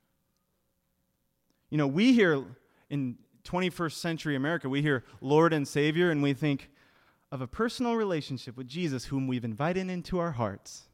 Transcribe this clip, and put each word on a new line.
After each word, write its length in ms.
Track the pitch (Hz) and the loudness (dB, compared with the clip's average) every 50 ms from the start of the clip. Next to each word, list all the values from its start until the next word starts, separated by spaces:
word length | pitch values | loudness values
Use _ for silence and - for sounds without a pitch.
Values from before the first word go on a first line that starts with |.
| _ _ _ _ _ _ _ _ _ _ _ _ _ _ _ _ _ _ _ _ _ _ _ _ _ _ _ _ _ _ _ _ _ - | _ _ _ _ _ _ _ _ _ _ _ _ _ _ _ _ _ _ _ _ _ _ _ _ _ _ _ _ _ _ _ _ _ -4
You 80 | 151 151 | 0 0
know, 100 | 147 139 | 0 2
we 240 | 135 175 220 262 | 4 4 6 6
hear 320 | 254 233 202 175 151 139 127 87 127 - _ _ _ _ _ - | 8 8 6 6 4 2 -2 -6 -14 -20 _ _ _ _ _ -6
in 280 | 143 143 135 127 117 - _ _ _ _ | -4 -4 -4 -4 -6 -10 _ _ _ _
twenty-first 580 | - - 175 180 185 180 - - 175 151 - - | -12 -6 -4 -2 -2 -2 -2 -2 -4 -4 -4 -4
century 360 | - 170 165 151 - 160 143 | -4 -4 -4 -2 -2 -2 -2
America, 320 | 131 135 151 170 165 - 131 | 0 0 0 -2 -2 -2 -2
we 140 | 135 143 | -2 0
hear 200 | 147 151 139 123 - - - - | 2 2 2 0 -2 -6 -18 -8
Lord 320 | - 131 147 156 165 170 | 0 4 6 8 8 6
and 140 | 160 151 139 | 4 2 -2
Savior, 460 | - - 147 143 151 151 165 180 175 | -2 0 2 2 2 4 2 2 2
and 100 | 156 143 | 2 2
we 120 | 143 143 139 | 2 2 0
think 360 | - - 151 139 131 - - _ _ _ _ _ _ _ _ _ _ _ - | 0 0 0 0 0 -4 -12 _ _ _ _ _ _ _ _ _ _ _ -12
of 80 | - 131 | -10 -10
a 80 | 131 117 | -10 -8
personal 480 | - - 226 240 - - 254 240 233 | -4 -4 -4 -2 -2 -2 -2 -2 0
relationship 600 | 226 220 196 180 151 135 - 135 120 - 139 117 | 0 0 0 -2 -4 -4 -6 -8 -10 -10 -12 -14
with 120 | 127 131 123 | -14 -14 -10
Jesus 380 | 135 170 180 156 135 123 - | -6 -4 -4 -2 -2 -4 -6
whom 200 | - 139 135 135 | -4 -4 -2 -2
we've 180 | 131 127 123 113 | -2 -2 -2 -2
invited 460 | 117 110 101 143 170 180 190 185 185 | -4 -4 -2 -2 -2 -2 -2 -4 -4
into 300 | 185 180 170 - 190 180 | -6 -6 -6 -4 -4 -2
our 120 | 170 170 | -2 -2
hearts. 500 | 143 117 117 101 98 - - - - - - _ | -2 -2 -2 -2 -4 -6 -12 -18 -20 -20 -20 _